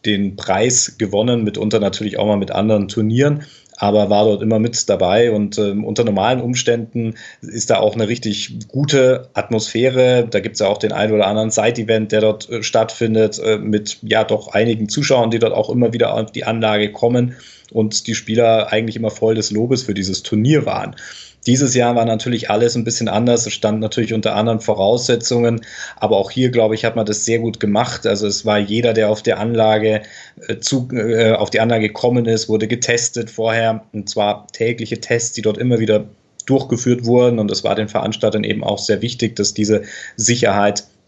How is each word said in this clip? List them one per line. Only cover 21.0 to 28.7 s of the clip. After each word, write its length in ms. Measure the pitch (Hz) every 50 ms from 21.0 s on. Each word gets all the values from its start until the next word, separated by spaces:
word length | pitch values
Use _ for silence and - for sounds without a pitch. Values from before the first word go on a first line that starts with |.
| - - - - - - _ _ -
Dieses 280 | 123 123 131 143 123 104
Jahr 220 | 123 120 120 120
war 80 | 120 113
natürlich 460 | 117 113 110 - 123 123 107 - -
alles 260 | 104 107 117 120 117
ein 80 | 123 110
bisschen 240 | 113 - - 117 101
anders. 380 | 90 107 117 120 120 113 -
Es 80 | 107 -
stand 260 | - - 107 107 110
natürlich 320 | 110 107 - 123 113 104
unter 220 | 113 113 107 113 101
anderen 260 | 101 110 117 113 104
Voraussetzungen. 1000 | - - 104 98 95 101 120 123 123 - 120 113 - - 127 120 120 117 117 117 - - - - - - -
Aber 220 | - 110 104 110 98
auch 120 | 98 -
hier, 200 | - 127 127 123
glaube 240 | 120 117 110 107 110
ich, 100 | 110 -
hat 120 | 113 117
man 100 | 117 107
das 180 | 104 104 - -
sehr 140 | 117 113 117
gut 220 | 117 117 104 -
gemacht. 460 | - 104 101 110 123 127 - - -
Also 200 | 113 104 101 107
es 180 | 104 98 - -
war 140 | 110 104 104
jeder, 340 | 104 101